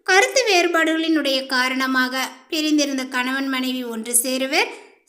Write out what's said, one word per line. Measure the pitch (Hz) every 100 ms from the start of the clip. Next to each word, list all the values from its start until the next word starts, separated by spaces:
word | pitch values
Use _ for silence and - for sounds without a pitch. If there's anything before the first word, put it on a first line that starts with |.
கருத்து | - 381 494 554 466
வேறுபாடுகளினுடைய | 370 339 330 320 320 320 311 277 262 269
காரணமாக | 254 254 262 262 262 254 262 254 - -
பிரிந்திருந்த | 320 302 302 285 262
கணவன் | 254 262 247 269 269
மனைவி | 262 254 254
ஒன்று | 247 226 226
சேருவர். | 240 262 254 262 320 466 - - _